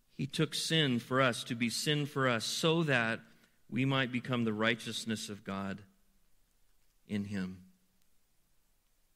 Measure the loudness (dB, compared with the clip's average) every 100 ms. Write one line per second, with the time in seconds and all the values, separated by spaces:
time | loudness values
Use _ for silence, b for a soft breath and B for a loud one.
0 | _ -8 -6 0 0 0 0 2 4 2
1 | 0 4 4 2 -4 -2 -2 0 0 0
2 | 0 0 2 2 0 0 2 2 4 2
3 | 2 -2 -8 b b b -6 0 2 2
4 | 0 -2 -2 0 0 2 2 2 -4 -8
5 | -4 -4 -6 -10 -8 -6 -6 -8 -12 _
6 | _ _ _ _ _ _ _ _ _ _
7 | -8 -6 -4 -6 -6 -10 -20 _ _ _
8 | _ _ _ _ _ _ _ _ _ _
9 | _